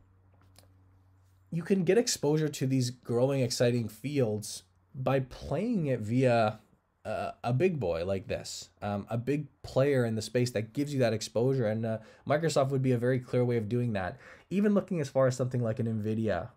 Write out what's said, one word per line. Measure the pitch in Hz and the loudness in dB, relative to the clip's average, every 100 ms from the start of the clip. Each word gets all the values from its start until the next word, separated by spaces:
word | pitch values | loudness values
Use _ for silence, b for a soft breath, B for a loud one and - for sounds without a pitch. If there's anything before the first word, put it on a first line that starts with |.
| _ _ _ _ _ - - _ _ _ _ _ _ _ _ | _ _ _ _ _ -20 -20 _ _ _ _ _ _ _ _
you | 170 | -6
can | 165 196 | 0 2
get | 165 226 | 4 4
exposure | 233 - 143 156 151 | 2 0 2 2 0
to | 147 131 | -2 0
these | 131 123 | 2 0
growing, | - - 120 131 139 | -4 -2 2 2 2
exciting | 123 - 123 123 110 | 0 2 2 2 -2
fields | - 143 143 113 107 - - - _ _ | -8 -4 0 0 -2 -6 -12 -16 _ _
by | 135 131 139 | -6 0 0
playing | 131 - - 143 233 214 143 | -2 -10 -6 -4 -2 -2 0
it | 117 | -2
via, | 107 123 127 117 107 107 _ _ _ _ | 0 2 4 4 2 -2 _ _ _ _
uh, | 104 90 98 - | -8 -6 -6 -6
a | 120 | -2
big | 127 185 151 | 2 2 0
boy | 90 82 | -2 -2
like | 92 98 - | -2 -4 -4
this, | 82 - - - _ | -8 -8 -14 -16 _
um, | 104 101 - | -6 -6 -4
a | 117 | -4
big | 123 147 151 _ | -2 -4 -4 _
player | - 127 143 131 | -4 0 2 2
in | 117 | 0
the | 110 | -2
space | - 123 123 | -2 0 0
that | 104 110 | -2 -4
gives | 143 147 | -4 -4
you | 135 | 0
that | 117 | 0
exposure. | 110 - 107 127 135 107 | 0 -2 0 0 2 0
And, | 110 | -2
uh, | 113 110 B B - | -4 -6 B B -2
Microsoft | 151 165 147 135 | 0 2 2 2
would | 135 | 2
be | 131 | 2
a | 120 | 2
very | 123 131 | 2 0
clear | 127 127 | 0 0
way | 123 120 | 2 2
of | 104 | 0
doing | 120 120 | 0 0
that. | 101 90 - B B _ | -2 -4 -8 B B _
Even | 185 208 | 0 2
looking | 202 190 175 | 2 0 -2
as | 139 | 0
far | 135 131 | 2 2
as | 127 | 2
something | 127 127 | -2 0
like | 117 110 | 0 -2
an | 113 | -2
Nvidia, | 110 107 110 107 87 - | -2 -2 0 0 -2 -4